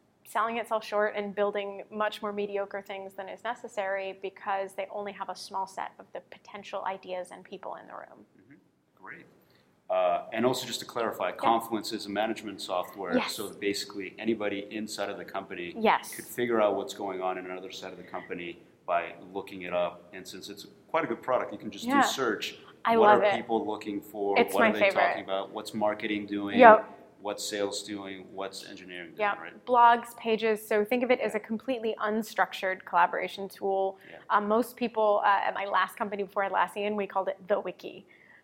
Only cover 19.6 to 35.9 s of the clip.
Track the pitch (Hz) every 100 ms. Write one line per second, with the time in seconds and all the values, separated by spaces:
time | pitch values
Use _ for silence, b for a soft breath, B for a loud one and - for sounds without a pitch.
19.6 | 90 87 87 - - 95 90 95 98 101
20.6 | - - - 160 143 113 - 123 95 104
21.6 | 110 101 233 277 233 - 123 101 - -
22.6 | B - - 226 208 208 190 98 - 113
23.6 | 101 104 107 - - 214 202 202 240 -
24.6 | 226 208 202 185 113 - 95 95 95 110
25.6 | 107 113 107 107 110 104 101 101 101 240
26.6 | 240 214 - - - - 98 - - 104
27.6 | 101 98 - 101 98 95 95 95 95 -
28.6 | - 92 92 90 85 - 208 196 170 -
29.6 | - 247 233 240 220 - 233 220 220 214
30.6 | 214 214 208 247 240 247 220 214 214 220
31.6 | - 240 220 214 214 214 220 - 185 -
32.6 | 190 190 - 175 180 175 180 - 196 -
33.6 | 196 190 190 196 B B B 208 208 220
34.6 | 233 - 240 220 214 202 208 196 - 202
35.6 | 202 190 196